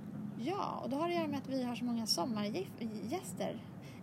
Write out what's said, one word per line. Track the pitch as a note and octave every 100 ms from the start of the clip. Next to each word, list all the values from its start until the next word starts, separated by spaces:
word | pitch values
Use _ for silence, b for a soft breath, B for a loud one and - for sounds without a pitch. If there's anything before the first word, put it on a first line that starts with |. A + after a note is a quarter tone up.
| - - - -
Ja, | A#3+ G4 - -
och | A#3
då | C4+
har | E4+
det |
att | F4
göra | D#4
med | C#4+
att | C4
vi | C4
har | B3
så | A#3+
många | A#3+ A#3 G#3+
sommargäster. | - B3 G#3+ G#3 C#4+ G4 - A3+ G#3+ A3 F4 - - G3 - - - B B